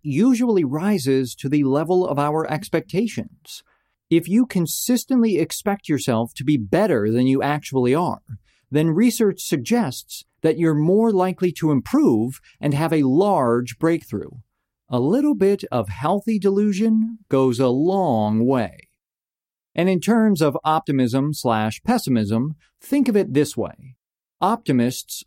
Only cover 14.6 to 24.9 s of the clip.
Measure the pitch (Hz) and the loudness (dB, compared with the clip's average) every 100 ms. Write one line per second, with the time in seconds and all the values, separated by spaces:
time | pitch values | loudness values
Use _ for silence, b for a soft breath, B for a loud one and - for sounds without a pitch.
14.6 | _ _ - 123 135 247 302 214 196 202 | _ _ -6 -2 0 2 0 2 0 0
15.6 | - 123 101 98 151 202 - 214 196 196 | -2 -4 -4 -4 -2 -2 -2 -2 0 0
16.6 | 208 190 226 220 226 226 - 135 131 117 | 0 0 2 2 0 -6 -2 2 2 2
17.6 | 131 131 170 196 170 110 107 113 123 131 | 2 2 0 0 0 0 2 2 2 0
18.6 | 98 - - _ _ _ _ _ _ _ | -2 -8 -20 _ _ _ _ _ _ _
19.6 | _ - 185 180 196 233 220 170 151 139 | _ -2 0 0 2 2 2 2 0 0
20.6 | 156 156 - 135 123 135 147 147 123 107 | -2 -2 0 0 0 0 -2 -2 -2 0
21.6 | 110 - - 240 139 117 101 113 147 151 | -2 -4 -2 -2 0 -2 0 -2 -4 -8
22.6 | _ _ - 285 254 202 - 135 143 117 | _ _ -2 0 2 0 0 0 0 -2
23.6 | 87 - 135 - _ _ _ _ 185 233 | -8 -10 -20 -20 _ _ _ _ -2 -2
24.6 | - 127 120 | 0 0 0